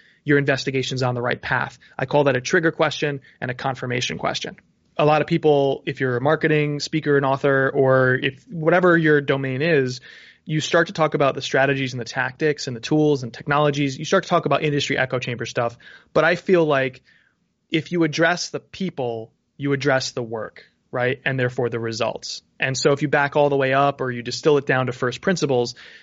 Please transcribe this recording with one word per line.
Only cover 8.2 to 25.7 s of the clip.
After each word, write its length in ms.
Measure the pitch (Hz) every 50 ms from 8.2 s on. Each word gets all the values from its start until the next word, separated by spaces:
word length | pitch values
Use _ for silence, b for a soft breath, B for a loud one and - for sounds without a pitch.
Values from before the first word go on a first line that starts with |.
| - 139 131 - _ -
whatever 500 | - 165 151 160 170 185 180 180 170 170
your 240 | 160 156 151 143 143
domain 400 | 135 139 135 135 131 127 131 151
is, 380 | 170 165 139 131 127 127 127 B B B B B B B B B
you 160 | - 151 151
start 280 | - - - 170 170 -
to 40 | 202
talk 220 | - 156 151 -
about 220 | 147 143 135 -
the 60 | 131 -
strategies 520 | - - 139 135 135 139 135 135 127 127
and 60 | 123
the 60 | 113
tactics 600 | - - 135 127 127 127 - 160 151 147 - -
and 100 | 135 123
the 40 | 117
tools 420 | - - 156 151 151 151 147 131 127
and 100 | 113 -
technologies. 640 | - - 147 143 147 151 147 139 147 143 139 131 151
You 60 | 156
start 200 | - 190 190 170
to 60 | -
talk 140 | 180 170 165
about 180 | 147 139 - -
industry 360 | 151 143 143 - - 135 139
echo 200 | 131 131 131 127
chamber 280 | - 131 120 113 120
stuff. 300 | - - 131 117 117 117 B B B B B B B _
But 120 | 156 156
I 120 | 165 175
feel 300 | 170 - - 185 170 165
like 360 | 151 143 135 135 131 127 - b b b b b b b b _ _ _ _ _ _
if 220 | - 160 151 - 170
you 100 | 175 165
address 460 | 156 143 156 165 165 175 170 - -
the 100 | - 135
people, 720 | - _ - - 196 175 - - 127 120 117 113 110 - _ _ _ _ _ -
you 140 | 139 143 139
address 400 | 139 127 143 135 131 127 - -
the 100 | 131 120
work, 420 | 110 113 110 104 - - - - _ _ _ _ _
right? 300 | - 127 123 123 107 - _
And 140 | - 131 131
therefore 300 | 123 123 127 - 123 117
the 120 | 117 117
results. 640 | 113 117 113 107 117 110 - - - - - - - _ _ _
And 200 | 151 131 131 -
so 140 | - 151 143
if 100 | 139 151
you 60 | 143
back 280 | 147 147 143 139 -
all 140 | 151 147 143
the 60 | 139
way 180 | 139 135 131 131
up 260 | 135 143 143 139 -
or 100 | 135 127
you 120 | 120 120 117
distill 340 | 123 120 - - 151 147
it 100 | 143 139
down 200 | - 139 131 127
to 60 | 127 123
first 280 | - 131 123 123 -
principles, 540 | - 196 185 - 156 139 135 123 120 120